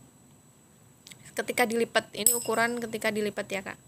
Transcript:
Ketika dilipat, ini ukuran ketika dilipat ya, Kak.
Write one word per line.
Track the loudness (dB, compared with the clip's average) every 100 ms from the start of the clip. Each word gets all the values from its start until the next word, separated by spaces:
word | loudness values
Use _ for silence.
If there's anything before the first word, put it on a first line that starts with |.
| -20 -20 -20 -20 -20 -20 -20 -20 -20 -20 -20 -20 -8
Ketika | -6 -2 2 2
dilipat, | 2 2 2 0
ini | 0 2 2
ukuran | 0 2 2 0
ketika | -6 -2 0
dilipat | 0 -2 -4 -6
ya, | -6 -6
Kak. | -14